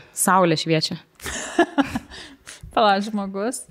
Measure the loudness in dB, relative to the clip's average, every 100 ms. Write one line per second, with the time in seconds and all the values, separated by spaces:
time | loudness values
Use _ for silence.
0 | -10 -2 4 6 6 2 2 0 0 -8
1 | -14 _ -10 -8 -4 0 0 0 -2 -4
2 | -12 -18 -18 -20 -20 -20 -4 2 4 4
3 | 0 -4 -4 -4 -6 -6 -12